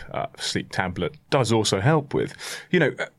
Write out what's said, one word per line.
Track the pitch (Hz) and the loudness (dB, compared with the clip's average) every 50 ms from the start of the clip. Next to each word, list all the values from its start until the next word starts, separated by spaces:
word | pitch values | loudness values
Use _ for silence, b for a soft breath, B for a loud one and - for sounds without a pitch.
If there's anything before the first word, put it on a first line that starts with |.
| - - - | -12 -8 -6
uh, | - - - - | -6 -6 -6 -8
sleep | - - - - 95 - - | -8 -6 -4 -4 -4 -6 -4
tablet | - - 95 87 85 92 87 78 - - _ _ | -4 -4 -2 -2 -2 -4 -4 -4 -6 -10 _ _
does | - 139 123 101 | 0 0 2 4
also | 117 110 104 - 104 95 | 4 2 4 2 0 2
help | 95 139 160 156 139 - - | 4 4 4 2 0 0 -2
with, | 64 50 - - B B B B B B B | -2 -2 -2 -6 B B B B B B B
you | - 180 | 2 4
know, | 151 127 - | 4 2 2
uh, | - - - - | -2 -8 -8 -8